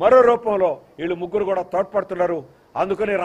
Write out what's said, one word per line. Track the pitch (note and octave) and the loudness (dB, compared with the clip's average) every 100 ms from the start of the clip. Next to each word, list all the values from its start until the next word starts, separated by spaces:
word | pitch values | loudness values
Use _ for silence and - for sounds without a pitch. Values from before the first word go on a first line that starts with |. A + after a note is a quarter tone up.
మరో | G3+ B3+ A#3+ | 4 6 6
రూపంలో, | A#3 A3+ G3 F3 C#3 - - | 2 -2 0 0 -2 -12 -8
వీళ్ళు | E3+ F3 | -6 -6
ముగ్గురు | E3+ G#3 F#3+ | -4 -4 -2
కూడా | F#3 F3 | -4 -2
తోడ్పడుతున్నారు. | F3+ F#3+ G#3 F#3 F3+ F3 E3 B2 _ _ C3+ | -4 -2 -4 -4 -2 -2 -2 -8 _ _ -6
అందుకని | F#3+ G3 G#3 F#3+ | -4 -2 -2 -2